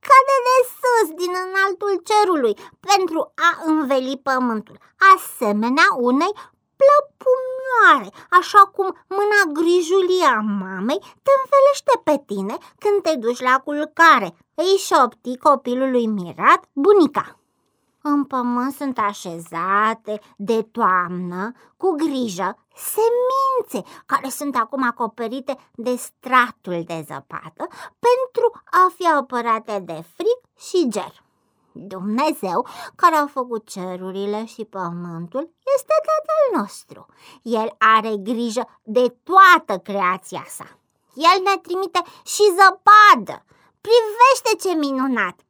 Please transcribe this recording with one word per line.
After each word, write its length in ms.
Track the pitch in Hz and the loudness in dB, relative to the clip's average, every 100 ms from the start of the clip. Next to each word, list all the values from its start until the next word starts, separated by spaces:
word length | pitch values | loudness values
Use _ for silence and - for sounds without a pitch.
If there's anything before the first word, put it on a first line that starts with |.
| - | 6
cade 300 | 539 554 554 494 | 4 6 0 2
de 100 | 508 494 - | 2 0 -2
sus 300 | 508 466 359 320 | 0 2 0 -4
din 120 | 359 359 370 | -6 -4 -4
înaltul 480 | 381 392 370 403 370 - | -2 -2 -2 -4 -4 0
cerului 460 | 427 403 330 233 202 - _ 370 | 2 2 2 0 -2 -10 _ 0
pentru 300 | 403 370 320 - - 339 | 0 0 -4 -6 -2 -2
a 20 | 330 320 | 0 -2
înveli 560 | 311 269 269 262 277 | 0 0 -2 -2 -8
pământul, 540 | - 262 247 220 208 - _ _ 381 381 | -4 -2 -2 -4 -8 -20 _ _ 4 4
asemenea 720 | - - 220 208 226 277 370 302 | 2 -6 -2 -2 0 2 2 2
unei 380 | 240 262 349 415 - _ _ _ | 0 2 0 -4 -16 _ _ _
plăpumioare, 1300 | 554 587 571 _ 523 508 508 523 523 494 392 294 196 - - | 4 4 0 _ 0 0 -2 -8 -4 4 4 4 0 -16 0
așa 320 | 359 339 415 392 - | 0 4 4 4 2
cum 220 | 381 359 _ | -6 -6 _
mâna 340 | 381 415 415 359 | -2 0 2 0
grijulie 720 | 294 330 359 320 392 359 370 311 | -2 0 0 2 0 0 0 2
a 140 | 226 | 0
mamei 640 | 214 202 190 190 208 330 - _ | -2 -4 -6 -6 -4 -4 -8 _
te 80 | - 539 | 0 2
învelește 520 | 523 554 539 554 - 494 | 2 4 4 2 0 0
pe 200 | - 294 - | 0 -2 -4
tine 320 | 202 196 302 - _ | -8 -8 -10 -14 _
când 220 | 415 403 | -2 0
te 140 | 349 311 | 0 -2
duci 260 | 226 240 | -4 -4
la 200 | 254 262 | -2 -2
culcare, 720 | 285 294 302 - 330 277 185 _ _ - | -2 -6 -6 4 6 6 0 _ _ -6
îi 280 | 349 392 - | 0 0 2
șopti 500 | 320 247 - - 247 | 2 2 -2 -12 -2
copilului 680 | 311 277 247 247 269 247 226 | 2 2 0 -4 -2 -2 -2
mirat 540 | 208 175 - 220 349 _ | -4 -8 -2 2 2 _
bunica. 680 | - 302 415 311 - - _ _ _ _ _ _ _ | -2 4 4 4 0 -8 _ _ _ _ _ _ _
În 220 | 302 294 | -4 -2
pământ 500 | 277 262 247 240 254 | -2 -4 -4 -4 -4
sunt 240 | 269 285 254 | -6 -8 -4
așezate, 1200 | 208 202 185 170 165 165 180 202 220 220 - 208 _ _ | -4 -6 -12 -14 -12 -8 -2 0 0 -2 -8 -10 _ _
de 240 | 202 226 | -4 -2
toamnă, 920 | 220 - 208 185 175 180 180 180 208 247 _ _ | -4 -2 0 2 -2 -6 -8 -8 -10 -12 _ _
cu 140 | 370 | -4
grijă, 680 | 311 320 269 240 175 185 220 _ - | -2 -2 -4 -6 -4 -6 -6 _ -16
semințe 1120 | - - 453 480 494 523 539 523 - - - - _ | -10 -2 0 0 0 0 0 -2 -4 -10 -10 -20 _
care 240 | 269 269 | -6 -6
sunt 260 | - 285 254 | -10 -6 -4
acum 320 | 220 269 247 | -4 -4 -4
acoperite 680 | 233 226 - 226 262 254 262 _ - | -4 -8 -6 -10 -8 -10 -12 _ -10
de 200 | 233 247 | -6 -6
stratul 880 | - _ 254 247 240 - - 175 165 | -8 _ -2 0 0 -6 -8 -8 -8
de 200 | 165 147 | -12 -12
zăpadă 600 | 143 - - 160 _ 349 - - _ | -16 -14 -16 -16 _ -14 -14 -20 _
pentru 520 | 466 494 508 - 466 - _ | 0 2 0 -2 -2 -4 _
a 200 | 339 370 - | 2 2 2
fi 120 | 349 | 0
apărate 760 | 294 262 247 233 220 226 208 175 | 0 -2 -6 -4 -4 -4 -10 -8
de 180 | 160 165 _ | -12 -14 _
frig 240 | 381 494 _ _ | -2 -2 _ _
și 300 | - 370 277 | -4 -2 0
ger. 360 | 208 165 _ _ _ _ _ _ | -4 -10 _ _ _ _ _ _
Dumnezeu, 960 | - 190 190 196 220 311 311 190 175 - - - _ | -20 -16 -10 -6 -2 -2 -2 -4 -4 -6 -12 -18 _
care 200 | 349 311 | 2 2
a 120 | 285 | -2
făcut 400 | 277 247 226 220 | -6 -8 -8 _
cerurile 800 | 196 185 180 185 190 202 208 220 | -12 -10 -10 -10 -8 -6 -6 -8
și 200 | - 214 | -14 -14
pământul, 840 | - 175 170 175 165 170 262 320 _ - 554 | -10 -10 -10 -12 -12 -10 -10 -10 _ -4 -4
este 180 | - 622 622 | 0 -2 0
Tatăl 560 | 622 605 640 554 339 | -4 -2 0 0 0
nostru. 440 | 202 - _ - - _ - - | -6 -12 _ -20 -20 _ -20 -20
El 340 | 240 226 220 - | -6 -4 -4 0
are 380 | 220 220 220 214 | 2 2 0 -8
grijă 640 | 190 233 240 220 226 _ | -6 -6 -4 -6 -8 _
de 320 | - 220 247 _ | -4 0 0 _
toată 540 | - 381 381 339 - 190 | 0 4 6 6 2 -8
creația 680 | - 202 180 185 - 160 139 | -6 -4 -2 -4 -8 -14 -14
sa. 300 | - - _ _ _ _ | -18 -20 _ _ _ _
El 280 | - 320 381 | 0 2 2
ne 140 | 370 392 | 0 -4
trimite 400 | - 359 392 359 349 - | -4 -8 -4 -6 -8 -16
și 200 | - - 415 | -12 2 2
zăpadă. 960 | 349 381 381 - 427 415 320 196 143 _ _ _ _ | 6 4 6 6 8 8 6 0 -14 _ _ _ _
Privește 840 | - 480 440 427 508 508 480 440 381 | 2 2 2 2 4 4 0 -2 -2
ce 80 | 330 | -4
minunat! 600 | 285 269 269 240 185 - _ | -4 -2 -2 -2 -4 -8 _